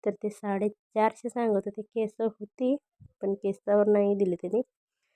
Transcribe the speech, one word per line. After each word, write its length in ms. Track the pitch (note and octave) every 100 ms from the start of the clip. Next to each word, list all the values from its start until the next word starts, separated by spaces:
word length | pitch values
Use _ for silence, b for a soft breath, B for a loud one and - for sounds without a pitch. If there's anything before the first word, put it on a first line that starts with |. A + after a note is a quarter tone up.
| G#3+
तर 60 |
ते 180 | G3 G#3+
साडेचारशे 1000 | - G#3 G3 G#3 - _ A3 A3 - A#3+
सांगत 320 | B3 A3+ G3+ G3+
होते. 160 | G3+
केस 300 | G#3+ A#3 G#3+ -
होती, 560 | A3+ G#3+ G#3 - B3+ C#4+ _ _ - _
पण 120 | G3
केसावर 540 | G3 G3+ G3 - G#3 G#3
नाही 280 | G#3 G3+ G3+
दिले 200 | F#3+ F3
त्यांनी, 260 | F3+ G#3+ - _ _ _ _